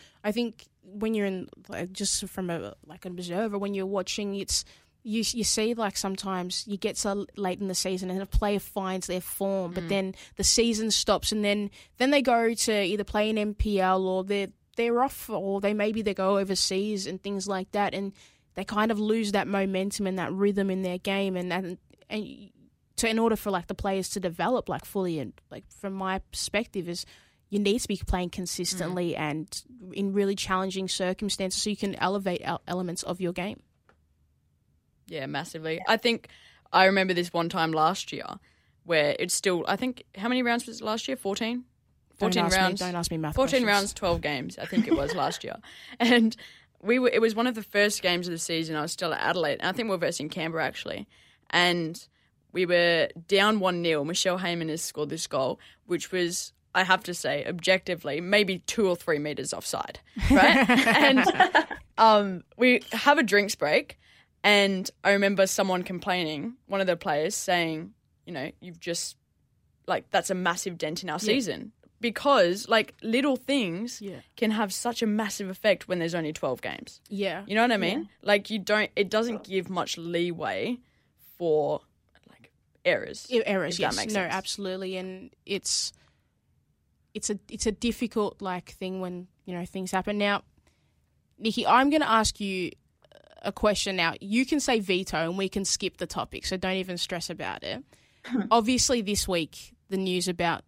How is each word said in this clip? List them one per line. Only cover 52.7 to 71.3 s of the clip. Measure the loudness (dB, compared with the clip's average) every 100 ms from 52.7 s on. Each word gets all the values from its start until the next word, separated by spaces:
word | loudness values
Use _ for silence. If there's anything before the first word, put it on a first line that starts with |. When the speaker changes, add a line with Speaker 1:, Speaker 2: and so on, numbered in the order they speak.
| 4 4 4 2 -4 0
Speaker 2:
down | 4 4 4
one | 2 0
nil. | 2 0 0
Michelle | 0 0 0
Heyman | -2 -2 -4
has | -6
scored | -6 -6 -6
this | -6 -4
goal, | -2 -2 -4 -10 -16 -6
which | -4 -2
was, | -2 -2 -2 -8 _ _ 2
I |
have | 4 4
to | 0
say, | -6 -2 -2 -4
objectively, | -2 2 2 0 -6 -6 -6
maybe | 0 2 2 -2
two | -4 2 2
or | 2
three | 0 -2
meters | -2 -6 -6
offside, | -8 -6 -6 -8 -12 _ 0 6
right? | 8 8 8 6
Speaker 1:
<laughs> |
Speaker 2:
And, | 6 6 6 6 6 6 4 6 4 2 -4 -4 6
um, | 8 8 4 -4 -8 2
we | 4 4 0
have | 0 4 6
a |
drinks | 6 4 2 0
break, | 0 0 0 -12 _ -20 _ _
and | 4 6 6 2 -6 -2
I | 2
remember | 4 4 4 2
someone | 2 0 0
complaining, | -2 -6 -2 -2 -2 -4 -8 -10 -4
one | -2
of | 0
the | 0
players | 0 0 0 -2
saying, | 0 0 0 -4 -10 -16 _ _ -12
you |
know, | -8 -8 -10
"You've | -18 -12
just, | -6 -6 -6 -12 _ _ _ _ _ _ -4
like, | -4 0
that's | 0 0
a | 0
massive | 0 -2 -4 -4
dent | -6 -4
in | -6
our | -2
Speaker 1:
Yeah. | 0